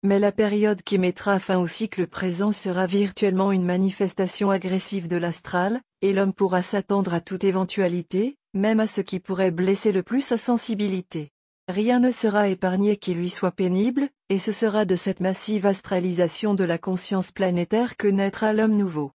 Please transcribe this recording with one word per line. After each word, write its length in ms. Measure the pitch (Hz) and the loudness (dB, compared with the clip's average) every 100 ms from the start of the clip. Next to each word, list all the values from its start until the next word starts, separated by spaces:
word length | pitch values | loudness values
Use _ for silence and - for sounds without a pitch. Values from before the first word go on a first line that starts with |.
| 196 | 4
Mais 140 | 196 | 4
la 140 | 202 | 2
période 480 | 196 214 208 214 202 | 2 0 2 2 0
qui 160 | - 196 | 0 0
mettra 420 | 180 180 - 196 | 2 0 0 0
fin 180 | - 185 | 2 0
au 80 | 175 | 0
cycle 420 | - 220 - 180 | -2 -6 -4 -6
présent 440 | - 185 170 202 | -4 -4 -2 -2
sera 360 | 208 196 180 185 | 0 -2 -2 0
virtuellement 680 | 202 202 - 202 185 196 | 2 0 0 0 2 2
une 100 | 196 | 2
manifestation 880 | 180 180 190 190 196 - 185 - 202 | 2 2 0 0 -4 0 -4 0 0
agressive 560 | 196 185 190 - 196 170 | 0 0 -4 -2 -6 -4
de 80 | 175 | -2
l'astral, 640 | 175 165 - 180 185 233 _ _ | -2 -4 -4 -2 0 -2 _ _
et 100 | 196 | 0
l'homme 220 | 196 196 | 2 0
pourra 280 | 185 196 180 | 0 0 0
s'attendre 520 | 180 202 - 202 190 | 0 -4 0 0 0
à 80 | 170 | -2
toute 240 | 170 185 196 | -4 -2 0
éventualité, 880 | 185 185 - 185 180 165 185 233 285 _ | 0 -2 0 0 0 -4 -2 -2 -4 _
même 280 | 196 208 220 | -2 2 2
à 60 | 220 | 0
ce 120 | - | -2
qui 220 | 185 185 | -4 -6
pourrait 300 | - 185 190 | -6 0 0
blesser 420 | 170 185 196 220 | 2 0 2 2
le 100 | 190 | 0
plus 160 | 180 247 | 0 -2
sa 160 | 269 233 | 0 -2
sensibilité. 920 | - 233 - 208 208 190 180 165 147 _ _ _ - | 0 0 0 -2 -2 -2 -6 -10 -10 _ _ _ -8
Rien 320 | 185 220 247 | -2 2 4
ne 100 | 247 | 4
sera 380 | 240 220 202 202 | 2 0 2 2
épargné 480 | 185 185 185 202 202 | 0 0 2 2 0
qui 160 | - | -2
lui 160 | 170 175 | -2 -4
soit 240 | - 185 | -2 -4
pénible, 560 | - 185 180 226 262 269 _ _ | 0 0 2 2 0 -2 _ _
et 120 | 190 | -2
ce 120 | 220 | -2
sera 320 | 208 226 208 | 0 0 0
de 140 | 208 185 | 2 0
cette 240 | - 185 | 0 -2
massive 440 | 185 185 - 214 196 | -2 -2 -2 0 0
astralisation 880 | 196 - 185 185 175 175 - 214 | 0 -2 -2 0 0 0 0 0
de 120 | 196 180 | 0 0
la 120 | 165 | -2
conscience 540 | - 185 - 190 185 | -2 -4 -2 -4 -4
planétaire 640 | - 190 175 175 220 240 - | -2 -2 0 0 0 0 0
que 140 | 208 | 0
naîtra 420 | 196 196 190 220 | 2 0 0 0
l'homme 240 | 214 220 214 | 2 2 2
nouveau. 380 | 196 151 143 | 0 -2 -6